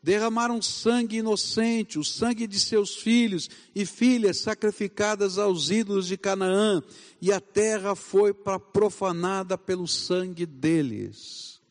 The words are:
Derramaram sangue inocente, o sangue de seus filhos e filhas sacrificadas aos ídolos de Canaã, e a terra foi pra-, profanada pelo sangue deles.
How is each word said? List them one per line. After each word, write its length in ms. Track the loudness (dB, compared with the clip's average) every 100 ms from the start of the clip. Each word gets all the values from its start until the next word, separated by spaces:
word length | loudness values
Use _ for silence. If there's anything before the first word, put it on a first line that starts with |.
Derramaram 580 | 2 2 2 0 0 0
sangue 580 | -4 -2 0 2 0 -2
inocente, 760 | -2 -2 -2 0 2 0 -2 -4
o 80 |
sangue 440 | -4 -2 -2 0 -4
de 100 | -2
seus 380 | 0 2 0 -2
filhos 520 | 2 4 4 0 -6 -14 -14
e 140 | -6 -6
filhas 520 | 2 2 4 2 0
sacrificadas 1000 | -4 -2 -2 -2 -6 -2 -2 2 0 0
aos 320 | 0 0 0
ídolos 380 | 0 2 -2 -2
de 80 | -4
Canaã, 680 | -2 0 2 2 4 2 -2 -18 -20 _
e 100 | 0
a 100 | 0
terra 540 | 0 0 2 0 -2
foi 400 | -4 0 4 4
pra-, 240 | 2 -4 -4
profanada 1000 | -2 2 2 2 -4 0 -2 -2 -2 -6
pelo 300 | -4 -6 -2
sangue 580 | -4 -2 -2 -2 -6
deles. 1160 | -8 -4 0 2 0 -4 -10 -12 -18 -16 -16 -20 _